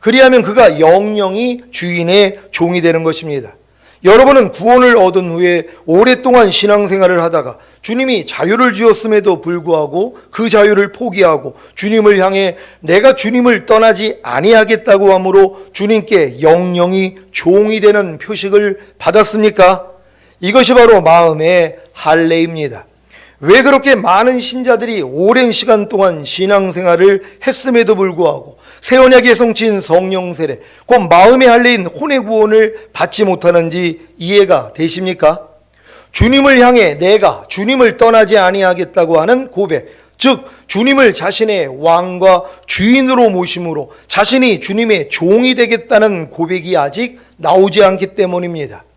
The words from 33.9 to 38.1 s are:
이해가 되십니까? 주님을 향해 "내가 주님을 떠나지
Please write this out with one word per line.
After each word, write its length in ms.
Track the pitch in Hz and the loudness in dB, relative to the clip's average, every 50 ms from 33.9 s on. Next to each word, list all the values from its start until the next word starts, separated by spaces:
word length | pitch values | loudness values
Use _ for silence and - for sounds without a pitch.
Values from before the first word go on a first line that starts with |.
| 156 - - _ _ | -6 -8 -18 _ _
이해가 560 | _ 170 175 202 202 196 185 180 139 120 107 | _ -8 -2 0 0 2 2 0 -2 -2 -8
되십니까? 760 | - - 160 165 - 180 190 190 180 180 165 151 165 170 - - _ _ _ _ _ _ _ _ - - _ _ | -8 -6 -6 -6 -4 -6 -6 -8 -6 0 0 0 0 0 -10 -20 _ _ _ _ _ _ _ _ -20 -20 _ _
주님을 480 | _ - - 233 262 277 277 277 269 247 | _ -2 0 2 2 2 4 4 4 4
향해 340 | 240 247 247 240 208 165 143 | 4 4 4 2 2 0 -2
"내가 500 | 143 165 185 208 214 196 165 120 104 - - | -2 0 0 2 2 2 0 -2 -4 -12 -14
주님을 480 | - 185 202 220 269 262 254 226 - - | -10 -8 -4 -4 0 0 0 0 2 2
떠나지 400 | 240 226 | 2 2